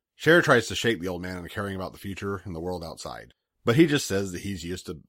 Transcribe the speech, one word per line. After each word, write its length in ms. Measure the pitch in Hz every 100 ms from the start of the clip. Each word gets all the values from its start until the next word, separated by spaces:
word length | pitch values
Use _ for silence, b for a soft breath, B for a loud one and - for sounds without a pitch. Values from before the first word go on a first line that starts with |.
| _
Cher 260 | _ 151 170
tries 280 | 147 123 -
to 80 | -
shake 240 | 117 95
the 80 | 90
old 120 | 87
man 160 | 92 90
into 100 | 85
caring 260 | 107 101
about 160 | 95 92
the 60 | -
future 420 | 101 90 101 98
and 100 | 104
the 60 | 80
world 240 | 90 90
outside. 500 | 80 - 73 57 60 _ _ _
But 100 | -
he 120 | 120 165
just 200 | 143 -
says 240 | 98 98
that 120 | 87
he's 200 | 101 92
used 240 | 85 - -
to 140 | 78